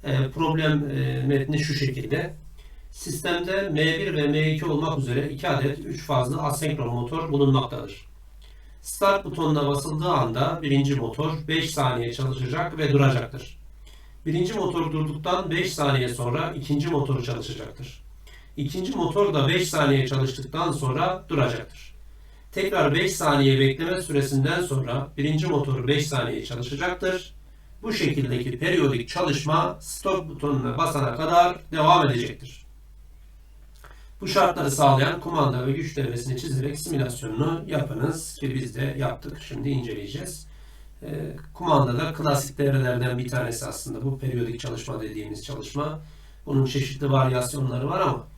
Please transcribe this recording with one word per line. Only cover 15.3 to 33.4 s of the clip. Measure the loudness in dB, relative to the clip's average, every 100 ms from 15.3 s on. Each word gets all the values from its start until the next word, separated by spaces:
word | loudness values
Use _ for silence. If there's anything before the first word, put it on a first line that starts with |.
| -2 0
beş | 0 0
saniye | 0 2 2 0
sonra | -2 -2 -2 -2 -6
ikinci | -2 0 2
motor | 0 2 0
çalışacaktır. | -2 -6 -6 -10 -10 -12 -14 -14 -18 -20 -20 -20 -16 -6
İkinci | -4 -2 -4
motor | 0 0 4 4
da | 4 4
beş | 4 2
saniye | 2 4 4 4
çalıştıktan | 2 0 -2 -6 -2 -2
sonra | 0 0 0 0 -2 -2
duracaktır. | 2 2 0 -8 -16 -18 -18 -20 -20 -20 -20 -10
Tekrar | -2 0 2 4
beş | 4 2 2
saniye | 2 6 6 6
bekleme | 4 2 -2 -2
süresinden | 0 0 2 2 2 2
sonra | 0 -2 -2 -4 -4 -2
birinci | 0 2 2
motor | 0 0 -2 2
beş | 0 2
saniye | -2 -2 -4 -6
çalışacaktır. | -8 -6 -4 -4 -2 -2 -2 -6 -18 -20 -20 -20 -12
Bu | -6
şekildeki | 0 0 0 0 -2 -2 -2
periyodik | 0 4 4 2 -2
çalışma | -2 0 0 2 2 0 -4
stop | -12 -6 -2 -2 -4
butonuna | -4 -2 0 -2 0
basana | 0 2 0 -2
kadar | 2 6 6 2 -6
devam | 2 6 8 6
edecektir. | 2 -2 -8 -14 -18 -20 -20 -20 -20 -20 -20 -20 -20